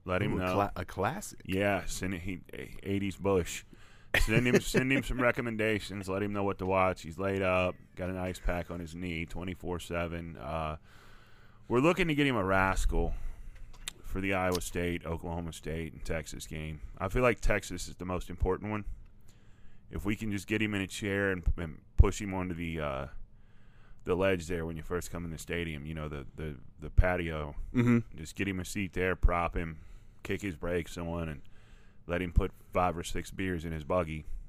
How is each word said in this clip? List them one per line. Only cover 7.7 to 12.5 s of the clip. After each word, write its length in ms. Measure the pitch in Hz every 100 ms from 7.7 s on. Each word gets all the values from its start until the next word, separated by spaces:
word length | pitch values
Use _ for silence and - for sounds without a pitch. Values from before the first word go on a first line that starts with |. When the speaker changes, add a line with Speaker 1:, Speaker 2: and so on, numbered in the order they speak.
| - -
Speaker 1:
got 140 | - 90
an 80 | 92
ice 240 | 92 90
pack 280 | - 87 85
on 100 | 87
his 140 | 82
knee, 320 | 85 90 82 85
twenty-four 540 | 85 92 87 87 87
seven. 580 | - 85 85 85 85 64
Uh, 380 | 64 80 78 76 - - - - - - - - -
we're 120 | 117
looking 280 | 151 175 170
to 60 |
get 120 | 143 143
him 80 |
a 80 | 117
rascal 680 | 95